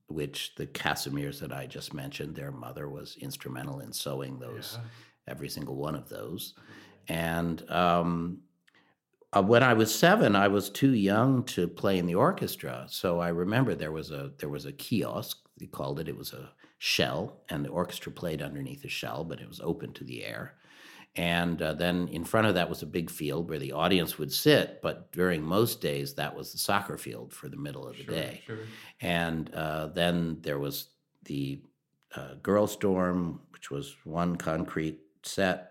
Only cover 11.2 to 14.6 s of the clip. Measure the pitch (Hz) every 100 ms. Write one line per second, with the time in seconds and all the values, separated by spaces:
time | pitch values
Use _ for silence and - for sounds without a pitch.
11.2 | 127 127 117 - 87 - 101 95 87 90
12.2 | 147 196 95 - 69 62 - - 92 85
13.2 | 87 85 90 113 127 80 78 78 71 73
14.2 | 69 - 73 71